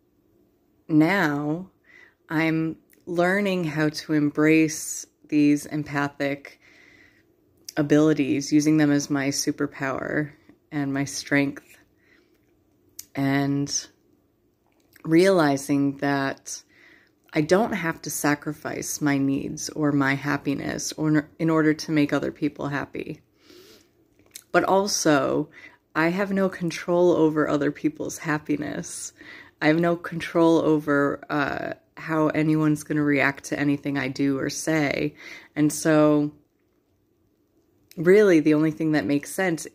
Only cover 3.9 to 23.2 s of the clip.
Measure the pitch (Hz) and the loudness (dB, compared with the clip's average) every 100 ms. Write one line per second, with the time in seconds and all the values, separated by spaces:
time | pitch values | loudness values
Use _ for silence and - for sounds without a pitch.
3.9 | 151 - 151 147 151 156 160 156 156 - | -2 -2 0 0 2 4 4 4 -2 -10
4.9 | - - _ - 151 147 147 - 151 143 | -12 -14 _ -2 2 4 4 0 -8 -6
5.9 | 143 139 - 143 143 - - _ _ - | -4 -4 -4 -6 -6 -12 -20 _ _ -20
6.9 | _ _ _ _ _ _ _ - - 147 | _ _ _ _ _ _ _ -8 -4 2
7.9 | 147 156 151 131 127 139 151 151 156 147 | 4 4 2 0 -2 0 2 4 4 4
8.9 | 143 143 143 139 139 - 143 143 - 135 | 2 0 -2 -2 -2 -4 -4 -6 -6 -6
9.9 | 131 - 147 147 - _ _ _ 151 139 | -4 -4 -4 -4 -8 _ _ _ -6 -4
10.9 | 139 139 - - 143 139 - - - _ | -4 -4 -8 -2 0 0 -4 -16 -20 _
11.9 | _ _ _ _ _ _ _ _ _ _ | _ _ _ _ _ _ _ _ _ _
12.9 | - - - 139 139 139 143 143 - - | -20 -12 -4 0 0 0 -2 -4 -6 -8
13.9 | _ _ _ _ _ _ _ _ _ _ | _ _ _ _ _ _ _ _ _ _
14.9 | _ 160 160 190 185 147 139 139 143 139 | _ 2 4 6 4 2 0 0 0 0
15.9 | 135 143 139 135 - - - - _ - | -2 -2 -2 -4 -8 -12 -16 -18 _ -20
16.9 | _ _ _ _ 160 156 185 233 185 165 | _ _ _ _ -2 2 2 2 -2 -6
17.9 | 160 156 - 147 147 156 147 123 - - | -6 -8 -4 -2 -2 -4 -10 -10 -10 -10
18.9 | - 147 139 139 139 - 151 - - 147 | -4 -2 0 0 -2 -6 -10 -10 -4 0
19.9 | 143 135 135 143 139 143 139 - - - | 0 0 -2 -2 -4 -4 -6 -6 -8 -8
20.9 | - 156 151 151 - 165 160 156 151 - | -4 0 0 -2 -4 0 2 2 0 0
21.9 | 151 143 143 135 - 147 - 139 143 - | 0 0 0 -4 -4 -6 -6 -8 -8 -8
22.9 | - - 156 | -12 -12 -14